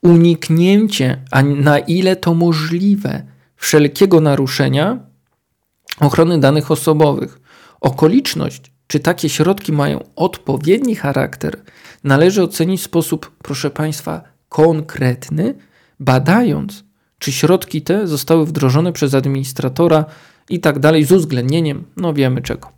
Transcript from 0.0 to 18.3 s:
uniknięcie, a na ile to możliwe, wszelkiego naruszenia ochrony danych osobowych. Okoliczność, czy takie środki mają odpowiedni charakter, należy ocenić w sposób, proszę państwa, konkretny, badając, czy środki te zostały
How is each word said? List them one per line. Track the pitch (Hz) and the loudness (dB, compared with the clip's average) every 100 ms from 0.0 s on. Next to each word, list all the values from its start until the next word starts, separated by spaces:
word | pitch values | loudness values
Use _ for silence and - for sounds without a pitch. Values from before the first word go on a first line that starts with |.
uniknięcie, | 175 170 170 165 - 160 180 202 220 - 131 131 - | 6 6 6 2 0 2 4 4 2 0 -2 -2 -2
a | 135 | 0
na | 139 143 143 147 | 2 2 2 2
ile | - 170 185 185 | 2 0 0 0
to | 180 | 0
możliwe, | 170 170 156 156 170 196 202 - 139 - _ _ _ | 2 2 0 -2 -2 0 0 -2 -8 -10 _ _ _
wszelkiego | - 156 147 147 196 170 | 0 2 2 2 4 4
naruszenia | 156 139 135 - 135 131 170 247 - _ _ _ _ _ _ _ _ - | 4 0 -2 -2 -2 0 -2 -4 -10 _ _ _ _ _ _ _ _ -2
ochrony | 147 156 165 170 | 0 2 2 4
danych | 135 151 - | 2 0 0
osobowych. | 156 - 151 151 139 - - _ _ _ _ | -2 0 2 2 0 -6 -14 _ _ _ _
Okoliczność, | - 131 156 226 277 160 135 - _ _ _ | -4 0 2 2 0 -6 -6 -8 _ _ _
czy | 151 | -4
takie | 143 175 156 | -2 -2 -4
środki | - 156 196 - | -2 0 0 -2
mają | 151 143 69 - - | -2 -2 -4 -10 -4
odpowiedni | 180 - - 139 147 214 262 | -4 -4 -6 -4 0 0 0
charakter, | 220 143 139 135 - 151 - _ _ - - | -4 -4 -2 -4 -6 -10 -10 _ _ -20 -10
należy | 143 139 170 202 | 0 4 4 2
ocenić | 170 - 165 185 | -2 -2 -2 -2
w | |
sposób, | - 170 160 156 - _ | -2 -4 -2 -6 -8 _
proszę | - 135 147 | -12 -8 -8
państwa, | 139 156 151 - 160 - _ _ | -6 -6 -6 -10 -10 -12 _ _
konkretny, | - 160 160 151 - 131 123 - 151 208 285 _ _ _ _ | 2 2 2 -4 -2 -2 -2 -6 -4 -4 -6 _ _ _ _
badając, | 135 127 131 196 240 143 139 - _ _ _ _ | 0 0 2 2 2 -2 -6 -14 _ _ _ _
czy | - | -8
środki | 131 151 185 - 160 | -2 2 0 0 -10
te | 147 190 202 | -2 -2 -2
zostały | 147 - | -6 0